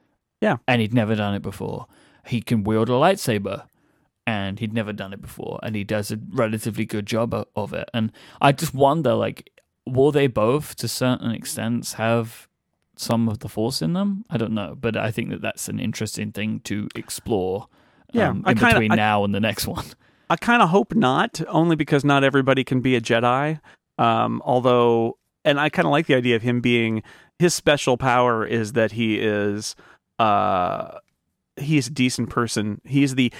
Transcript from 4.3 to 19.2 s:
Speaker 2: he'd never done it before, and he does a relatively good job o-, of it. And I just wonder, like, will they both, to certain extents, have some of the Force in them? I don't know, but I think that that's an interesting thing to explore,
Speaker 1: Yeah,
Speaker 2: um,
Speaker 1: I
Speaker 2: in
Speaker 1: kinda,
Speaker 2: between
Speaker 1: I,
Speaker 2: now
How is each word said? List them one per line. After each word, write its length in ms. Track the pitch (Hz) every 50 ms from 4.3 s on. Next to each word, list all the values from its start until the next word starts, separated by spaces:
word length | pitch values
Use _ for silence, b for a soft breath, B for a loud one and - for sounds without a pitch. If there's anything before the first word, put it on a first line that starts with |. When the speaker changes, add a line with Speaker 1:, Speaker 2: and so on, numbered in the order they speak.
| 110 101 98 98 98 101
Speaker 2:
he'd 140 | 117 107 110
never 180 | 117 107 104 104
done 200 | 101 101 95 98
it 80 | 98
before, 380 | - - - - - - - - -
and 120 | 110 107
he 80 | 104 101
does 280 | - 110 107 104 -
a 80 | 104 110 120 -
relatively 540 | - 127 117 110 110 107 - 117 104 120 113
good 200 | - - 104 101
job 280 | - 117 110 117 117 110
o-, 140 | 107 101 _ -
of 180 | 113 104 - -
it. 160 | 85 - - -
And 180 | 117 110 110 B B B B B B
I 100 | - 139
just 220 | 139 - 165 151 -
wonder, 400 | 131 139 135 147 165 151 123 113
like, 380 | 110 107 107 - - - _ _ _ _ _ _ _ -
will 260 | 127 131 127 135 151
they 160 | 147 147 139 131
both, 480 | 110 110 107 113 131 151 151 - - -
to 100 | - 110
certain 440 | - - 127 127 127 - - 117
extents, 640 | 113 - - - - 113 110 113 120 117 - - -
have 540 | - 110 113 117 117 113 113 - - - _ _ _ _ _ _ _ _ _ _ -
some 320 | - - 120 113 117 113
of 100 | 104 -
the 100 | - 107
Force 320 | - 107 110 117 135 -
in 120 | 160 160 170
them? 320 | 185 202 202 196 190 226 -
I 80 | - 113
don't 160 | 113 107 110
know, 220 | 107 101 76 - 131
but 180 | - 117 110 107
I 140 | 104 110
think 180 | - - 113 95
that 120 | 101 -
that's 260 | - 104 - - - -
an 100 | 101 107
interesting 520 | - 107 - - 113 107 - 107 107 107
thing 300 | - 101 107 107 110 110
to 260 | - - 101 104 107 117 -
explore, 720 | 117 - - - - - 95 113 95 90 92 92 101 - _ b b b b b b b b -
Speaker 1:
Yeah, 160 | 233 202 143
Speaker 2:
um, 120 | - 98 -
Speaker 1:
I 60 | -
Speaker 2:
in 60 | - 214
Speaker 1:
kinda, 160 | - 233 226
Speaker 2:
between 200 | 165 110 107 107
Speaker 1:
I, 20 |
Speaker 2:
now 280 | 110 107 107 104 104